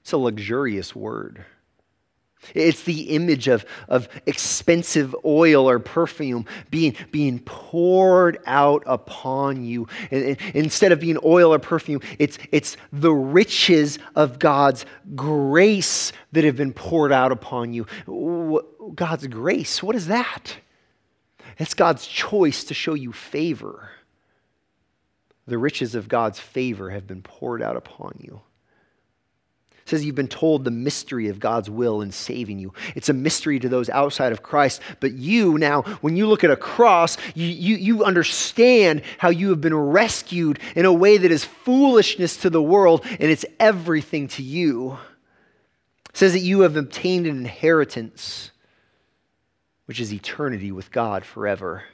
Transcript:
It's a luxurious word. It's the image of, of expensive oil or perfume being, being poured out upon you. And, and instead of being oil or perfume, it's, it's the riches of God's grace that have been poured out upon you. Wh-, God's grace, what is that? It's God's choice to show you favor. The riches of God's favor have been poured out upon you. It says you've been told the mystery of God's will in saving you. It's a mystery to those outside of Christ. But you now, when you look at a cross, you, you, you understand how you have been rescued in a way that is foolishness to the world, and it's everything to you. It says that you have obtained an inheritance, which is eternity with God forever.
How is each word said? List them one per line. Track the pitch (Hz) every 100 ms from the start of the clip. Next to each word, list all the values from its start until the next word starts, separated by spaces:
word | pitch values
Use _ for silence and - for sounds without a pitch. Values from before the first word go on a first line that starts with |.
It's | -
a | 160
luxurious | 123 107 101 120 139 98 90
word. | - 104 113 101 - 92 _ _ _ _ _ _ _ _ _ -
It's | - 160 156
the | - 156 151
image | 151 175 147 123
of, | 120 - - -
of | 127 120 -
expensive | - - - - - 170 170 160 139 131
oil | - 151 165 147 131
or | 123
perfume | 113 - 170 - 147 120 110 - -
being, | 151 160 117 -
being | 151 147 123
poured | - - - 165 175 185 190 185 180 165 -
out | 135 143 147 -
upon | 123 - - 131 131 139 131
you. | 120 120 113 - 214
And, | 135
and | 131 139 202
instead | 143 156 - 196
of | 165
being | 165 156
oil | 160 175 170
or | 156
perfume, | - 165 - 143 - -
it's, | 147 - -
it's | 156 - - -
the | 143 165
riches | 151 135 160 214 - - 170 147 147 -
of | - 151 123
God's | 165 139 139 131 - - -
grace | 143 139 151 139 147 196 208 - - - - _
that | 156
have | 151 127
been | 139
poured | 123 - 165 147
out | 135 131
upon | 127 - 127 120
you. | 117 113 - -
Wh-, | - 151 170 165 156 - _ 220
God's | - 175 160 139
grace, | 113 135 - - -
what | 185 226
is | 165
that? | 220 240 - - - _ _ _ _ _ _ _ _ - 107
It's | 160
God's | - 170 143 -
choice | - - 208 170 -
to | -
show | 151 -
you | 156 127
favor. | 113 - 139 165 127 107 104 - - _ _ _ _ _ _ _ _ _ _ _ _ _ _ -
The | 120
riches | 135 - 123
of | 113 104
God's | 120 113 104
favor | - - 127 104 95
have | 98 98
been | 95
poured | 95 - 127 117
out | 78 60
upon | - - - -
you. | - - _ _ _ _ _ _ _ _ _ _ _ _ _
It | _ -
says | 160
you've | 147
been | 139 135
told | - 160 156
the | 131
mystery | 117 127 - - 127 110
of | 101
God's | 110 113 104
will | 107 120 107
in | 101
saving | 95 - 120 110 101
you. | 95 - -
It's | - -
a |
mystery | 135 143 - - 139
to | 123
those | 127 120
outside | 135 143 - 131
of | 110
Christ. | - 147 139 - - 165
But | 135
you | 127 131 226 202 151
now, | 151 147 139 202
when | 147
you | 170 214
look | 214
at | 170
a | 135
cross, | - - 233 180 170 - -
you, | - 170
you, | 170 175 220
you | 190 226
understand | 202 185 160 - - - 240 247 190 151 - -
how | 180
you | 170 196
have | 175
been | 160
rescued | 156 143 165 220 - - 175 160 143 - -
in |
a | 185
way | 170 196 208
that | 180
is | 160
foolishness | - - - 254 277 240 196 - 175 -
to | 185
the | 165
world, | 151 196 190 165 -
and | 214 151
it's | 156 - _
everything | 220 196 165 160 143 156 139
to | -
you. | 131 151 170 120 131 131 - _ _ _ _ _ _ _ _ _ -
It | -
says | 190
that | 180
you | 180 196
have | 185 151
obtained | 143 - 180 180 170
an | 139
inheritance, | 123 - 160 165 143 - 113 _ - - - _ _ _ _ _ _ _ _ _ _ _ _ _ -
which | 110
is | 113
eternity | 104 - - 143 117 101
with | 95 95
God | - 117 98
forever. | 95 - 104 98 95 85 -